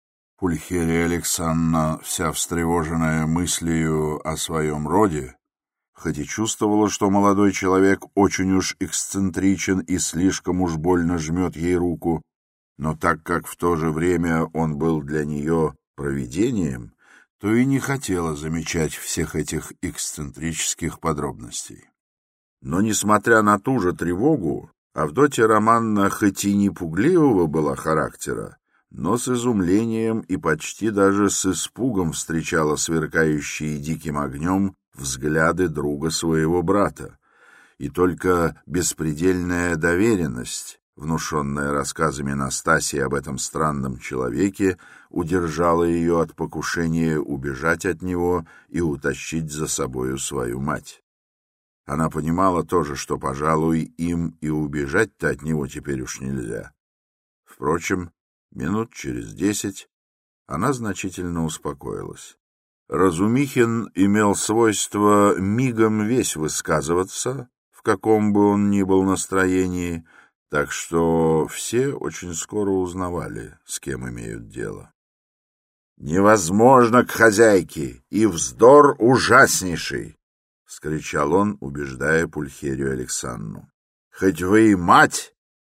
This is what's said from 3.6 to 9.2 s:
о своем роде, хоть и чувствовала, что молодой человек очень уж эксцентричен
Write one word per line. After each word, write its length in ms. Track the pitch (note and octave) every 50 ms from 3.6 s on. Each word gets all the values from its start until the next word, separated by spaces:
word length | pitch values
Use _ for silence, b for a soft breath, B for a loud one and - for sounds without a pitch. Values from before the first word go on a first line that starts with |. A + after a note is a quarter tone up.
| E2+ E2 E2 D#2+ D#2+ D#2+ D#2 D#2 D#2 D2+ D2+ C#2+
о 140 | - D#2 D#2+
своем 500 | - - - E2 D#2+ D#2 D2+ D2+ D2 D2+
роде, 480 | D2+ D#2+ G2+ G#2+ G2+ D#2+ D2 C2 B1+ - _ _ _ _ _ _ _ _ _ _ _ _
хоть 240 | - - E2+ C#2 C#2+
и 80 | D2
чувствовала, 640 | C#2+ - - A2 A2+ - - A2+ G#2 G#2 G#2+ G#2+ G2
что 180 | - - G#2+ G2
молодой 440 | G2 G2+ G2 G2+ G2 G2 G2+ G2
человек 520 | F#2 - G2 F#2 F#2+ F#2+ F#2+ G2 G2 F#2 - - -
очень 380 | G2 G2+ F2+ - - F#2 F#2+
уж 240 | F#2+ F#2 E2+ - - -
эксцентричен 1000 | F#2+ E2 - - - - - G2